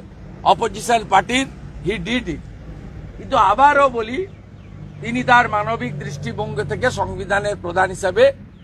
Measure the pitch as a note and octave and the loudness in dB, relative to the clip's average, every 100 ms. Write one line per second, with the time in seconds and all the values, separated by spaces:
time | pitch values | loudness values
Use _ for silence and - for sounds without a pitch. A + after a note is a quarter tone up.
0 | - - - - - - A3+ G3+ G3 A#3 | -6 -18 -18 -2 2 4 2 -4 0 0
1 | G#3 G3 G#3 B3+ C4+ - - - D#3+ A3 | 4 2 4 0 -2 -8 -16 -8 -4 -4
2 | F3 B3 F3+ C#3+ - - - - - - | -2 -4 -4 -8 -12 -16 -16 -14 -14 -14
3 | - - - B3+ F#3+ G#3+ C#4+ C#4+ C#4 A#3 | -14 -14 -2 4 4 6 6 6 4 2
4 | A3 C4+ G4 - - - - - - - | -4 -6 -8 -12 -20 -20 -18 -16 -16 -10
5 | A3 A#3+ B3 A#3+ A3+ G#3 G#3+ A#3 B3 - | -6 -2 6 6 6 0 -2 -4 -4 -8
6 | G3+ - A#3 G#3 G#3+ G#3 G3+ G3 A3+ G3 | -8 -8 -8 -6 -6 -6 -4 -2 0 0
7 | F#3 F#3 F#3 G3+ G#3 F#3 F3 F3 F#3 F#3 | -2 -4 -2 0 0 -4 -4 0 0 0
8 | F#3+ F#3+ C#4 C4+ - - | -2 4 4 4 -8 -20